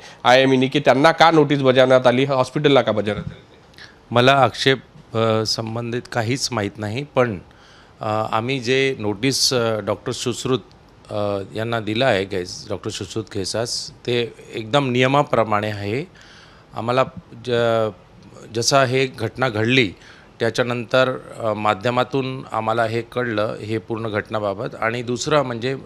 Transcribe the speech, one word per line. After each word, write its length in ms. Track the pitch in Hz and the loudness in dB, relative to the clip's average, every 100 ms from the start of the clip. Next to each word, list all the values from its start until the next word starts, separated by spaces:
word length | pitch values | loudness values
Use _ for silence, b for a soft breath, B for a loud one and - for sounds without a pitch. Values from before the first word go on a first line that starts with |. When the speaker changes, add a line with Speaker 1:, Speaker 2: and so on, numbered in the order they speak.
| B B | B B
Speaker 1:
आयएमईने 440 | 123 127 131 131 131 | 4 6 6 4 2
की 120 | 147 | 2
त्यांना 320 | 139 127 156 | 4 6 6
का 200 | 156 165 | 6 6
नोटीस 300 | 160 143 143 | 6 4 4
बजावण्यात 460 | 131 127 127 131 127 | 4 6 6 6 6
आली, 160 | 123 | 2
हॉस्पिटलला 580 | 139 135 127 151 147 131 | 2 0 0 0 4 4
का 100 | 113 | 4
बजावण्यात 360 | 107 104 98 82 | 0 -2 -4 -8
आली? 180 | - - - _ - B B - | -14 -20 -20 _ -20 B B -2
Speaker 2:
मला 200 | 117 127 | 4 6
आक्षेप, 460 | 139 120 - 139 131 - - - 113 | 6 4 2 2 2 -2 -20 -8 -2
अ, 280 | 113 110 110 | 2 2 0
संबंधित 560 | - 113 117 120 120 - | -4 -6 -6 -6 -8 -6
काहीच 380 | 127 110 135 - | -4 -2 -2 -4
माहीत 200 | 117 101 107 | -4 -4 -6
नाही, 260 | 107 117 | -8 -8
पण, 340 | 147 - 120 90 - b b b b b | -4 0 0 0 -12 b b b b b
अ, 60 | 110 107 110 | -4 -2 -2
आम्ही 280 | 110 120 135 | -2 -2 -4
जे 360 | 117 131 135 131 | -2 0 0 -2
नोटीस, 540 | 107 101 135 127 - | -6 -2 -2 0 0
अ, 260 | 127 117 110 | 0 0 -2
डॉक्टर 320 | 101 101 - | -4 -4 -6
सुश्रुत, 480 | 120 127 110 123 127 - - - - - | -6 -6 -4 -4 -4 -6 -20 -20 -20 -10
अ, 300 | 107 104 98 98 104 | -6 -4 -4 -6 -8
यांना 240 | 113 117 | -4 -4
दिला 260 | 104 110 135 | -4 0 2
आहे, 200 | 98 95 | 2 0
घैस-, 440 | 98 92 - 107 | -4 -6 -10 -10
डॉक्टर 200 | 95 110 | -8 -8
सुश्रुत 340 | - 98 110 107 | -8 -8 -8 -8
घैसास, 580 | 104 92 107 120 - - | -8 -6 -4 -6 -6 -10
ते 420 | 117 - 120 113 - - | -12 -4 -2 -4 -8 -14
एकदम 360 | - 110 143 135 | -12 -2 0 2
नियमाप्रमाणे 800 | 120 127 143 139 120 110 104 107 | 2 2 2 2 0 0 0 -2
आहे. 340 | 104 101 120 175 b b b b b b | -6 -6 -6 -8 b b b b b b
आम्हाला 300 | 120 113 127 127 - - 120 117 | -10 -2 0 0 -4 -20 -14 -4
ज-, 440 | 117 117 113 110 98 - - - - - 113 | 0 2 0 -2 -6 -20 -20 -20 -20 -12 -4
जसा 280 | 117 139 127 | 2 4 4
हे 200 | 131 135 | 2 -2
घटना 440 | - 110 - 131 | -4 -8 -2 -2
घडली, 420 | 107 110 131 104 - B B B - | 0 2 2 0 -2 B B B -4
त्याच्यानंतर, 760 | 117 113 120 120 110 127 131 - - - | -4 -2 -2 -4 0 2 2 -2 -10 -6
अ, 140 | 113 | -4
माध्यमातून 920 | 107 107 101 120 123 123 135 131 131 - | -2 0 0 0 -2 -2 -2 -4 -8 -8
आम्हाला 320 | 113 110 113 | -6 -2 0
हे 180 | 113 117 | 0 -2
कळलं, 540 | 117 127 120 107 107 113 | -6 -6 -4 -2 -4 -6
हे 160 | 107 110 | -6 -6
पूर्ण 320 | - 110 113 | -6 -8 -4
घटनाबाबत. 680 | 104 98 110 104 98 139 - | -4 -4 -4 -4 -4 -8 -4
आणि 220 | 110 117 | -4 -4
दुसरं 380 | 120 123 151 151 | -6 -6 0 0
म्हणजे 340 | 131 117 127 135 | 0 -4 -6 -6